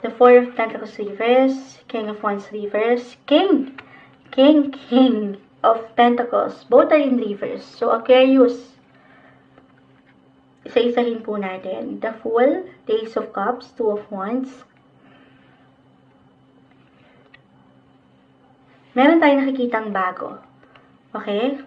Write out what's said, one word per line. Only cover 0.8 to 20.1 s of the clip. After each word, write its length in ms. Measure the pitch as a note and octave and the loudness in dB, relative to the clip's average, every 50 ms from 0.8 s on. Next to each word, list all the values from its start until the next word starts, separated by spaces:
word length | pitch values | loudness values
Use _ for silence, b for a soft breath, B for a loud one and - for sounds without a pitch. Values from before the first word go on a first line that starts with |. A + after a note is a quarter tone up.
| - G#3+ - - | -14 -14 -12 -12
reverse, 800 | G#3 G3+ G3 - A3 A#3 B3 C4 C4+ C4+ C4+ C4+ - - - - _ _ | -12 -12 -8 -4 0 2 2 4 4 2 0 -4 -10 -18 -20 -20 _ _
King 160 | - A3+ G#3+ | -10 -8 -8
of 160 | G#3+ G#3+ G#3 | -8 -10 -6
Wands 240 | - G#3 G3+ G3+ G3 - G#3 | -6 -6 -6 -6 -10 -12 -12
reverse, 640 | G#3+ G#3 G3+ - G#3 A3 A#3 B3 A#3+ - - - _ _ | -10 -10 -6 -4 -2 0 0 -2 -2 -4 -12 -20 _ _
King, 480 | - C#4+ D#4+ F#4+ G4 E4 - - - - B B B B B B B B B B _ | 0 2 2 2 2 0 0 -2 -6 -12 B B B B B B B B B B _
King, 400 | - - C4 C#4+ D#4 D4 C#4 C4+ | 0 4 6 6 6 4 2 0
King 720 | - - - - A#3+ B3 C4 B3+ A3 G#3+ G#3+ G3+ G3 - _ _ _ _ - | -6 -14 -8 -2 2 4 4 4 2 0 -4 -6 -10 -12 _ _ _ _ 0
of 160 | A3 A3+ A3+ - - - - | 0 0 0 -4 -8 0 2
Pentacles. 640 | A#3+ A#3+ A#3+ A#3+ A#3+ - - G3+ - - - - - _ | 2 2 2 0 -4 -2 -2 -2 -2 -2 -6 -12 -6 _
Both 260 | A#3+ C4+ E4 - E4 | 4 4 4 4 2
are 60 | D4+ | 2
in 180 | C#4+ C4+ B3 A#3 | 2 0 -2 -2
reverse. 480 | G#3+ G#3 G3+ G3 G3+ - - - - | -2 -6 -8 -8 -8 -8 -10 -10 -14
So, 240 | - - - A#3 A#3+ | -18 -10 -6 -2 -2
Aquarius, 640 | A#3 A#3 - - B3+ B3+ C4 C4 C4+ C4+ B3 - - - - - _ _ _ b b b b b b b b b b b b b b b _ _ _ _ _ _ _ _ _ _ _ _ _ _ _ _ _ _ _ _ | -2 -2 4 4 6 6 6 6 6 4 4 4 2 -4 -14 -20 _ _ _ b b b b b b b b b b b b b b b _ _ _ _ _ _ _ _ _ _ _ _ _ _ _ _ _ _ _ _
isa-isahin 640 | _ - - A#3+ A#3 A#3+ A#3+ B3 A#3+ A#3+ A3+ A3 - | _ -4 -2 0 0 2 0 0 -2 -2 -4 -6 -8
po 140 | - G#3 G#3 | -8 -8 -6
natin. 580 | G3 F#3 F#3 F#3 F#3 F#3 F#3 - - - G3+ G3+ | -6 -8 -10 -10 -10 -10 -10 -10 -10 -12 -10 -8
The 160 | - A3+ A3+ - | -10 -10 -10 -10
Fool, 480 | - A3+ A3+ A#3 B3 C#4 E4 F#4+ - - - _ _ | -10 -4 0 2 2 2 0 -2 -6 -12 -18 _ _
the 160 | - G#3+ A3+ | -4 -4 -4
Ace 160 | A3 - - A3+ | -4 -6 -8 -8
of 160 | G3+ - - | -8 -8 -8
Cups, 400 | G3+ G3 A3 B3 B3 - - _ | -6 -6 -6 -6 -8 -10 -20 _
Two 240 | - A#3 G#3+ G#3 G#3 | -6 -4 -4 -4 -6
of 80 | - | -8
Wands. 460 | - G#3 G3 F#3+ G3 A#3 C4 C4 C4 - - - _ _ _ _ _ _ _ b b b b b b b b b b b b b b _ _ _ _ _ _ _ _ _ _ _ _ _ _ _ _ _ _ _ _ _ _ b b b b b b b b b C3+ _ _ _ _ _ _ _ _ _ _ _ _ _ _ _ _ _ _ _ _ _ _ _ _ _ _ _ _ _ _ _ _ _ | -12 -12 -10 -8 -6 -6 -6 -8 -8 -14 -20 -20 _ _ _ _ _ _ _ b b b b b b b b b b b b b b _ _ _ _ _ _ _ _ _ _ _ _ _ _ _ _ _ _ _ _ _ _ b b b b b b b b b _ _ _ _ _ _ _ _ _ _ _ _ _ _ _ _ _ _ _ _ _ _ _ _ _ _ _ _ _ _ _ _ _ _
Meron 240 | B3 C4 D4 E4+ E4 | 4 4 6 6 6
tayong 240 | D#4+ D4 C#4 C4+ | 6 4 4 4
nakikitang 480 | C4+ C4+ C4 C4 B3 A#3+ A3+ A3 A3 G#3+ | 0 -2 -2 -2 -4 -2 -2 -4 -6 -4
bago. 480 | G3+ F#3+ F#3 F#3 | -4 -4 -4 -4